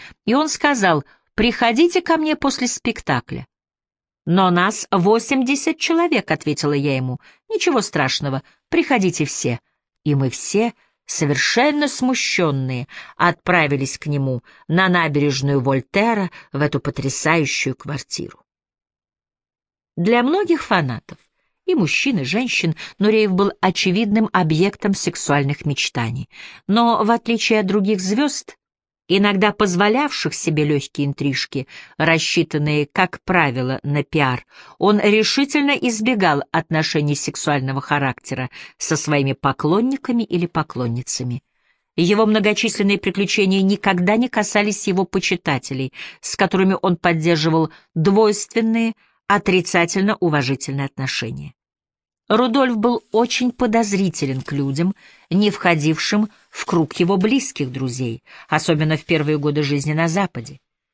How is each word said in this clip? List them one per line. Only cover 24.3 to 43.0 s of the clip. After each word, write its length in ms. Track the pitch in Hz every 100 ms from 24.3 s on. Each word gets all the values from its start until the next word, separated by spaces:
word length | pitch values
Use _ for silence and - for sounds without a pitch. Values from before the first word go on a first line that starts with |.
объектом 600 | 185 165 156 196 - 208
сексуальных 720 | 196 - - - 143 139 143 147
мечтаний. 640 | 139 - - 117 123 - - - - -
Но, 360 | 208 233 233
в 80 | 208
отличие 480 | 233 233 233 - 220
от 60 | 196
других 360 | 202 190 208
звезд, 540 | 185 214 285 - - - _ _ _ _ _
иногда 440 | 190 208 196 208
позволявших 800 | 202 208 175 208 233 294 - 156
себе 320 | - - 151 147
легкие 420 | 147 - - 143
интрижки, 600 | 143 143 131 - 139 127 - - -
рассчитанные, 880 | 156 165 - - 160 156 147 147 143
как 360 | - 185 -
правило, 560 | - 185 147 123 127 131
на 200 | 143 147
пиар, 420 | 139 156 135 123 - - - -
он 220 | 190 208
решительно 720 | 202 214 214 - 277 302 285
избегал 720 | 285 247 220 220 233 185 143 -
отношений 640 | 165 - 160 156 160 147 143
сексуального 640 | - - - 147 131 135
характера 680 | - 147 139 - - 127 127 - - _
со 180 | - 156
своими 380 | - 143 135
поклонниками 920 | 135 139 131 151 190 247 269 - 233
или 220 | 220 175 170
поклонницами. 1000 | - 147 120 123 117 127 - 123 120 _ _ _ _ _ -
Его 300 | 175 208 220
многочисленные 720 | 214 208 208 233 - 196
приключения 640 | 196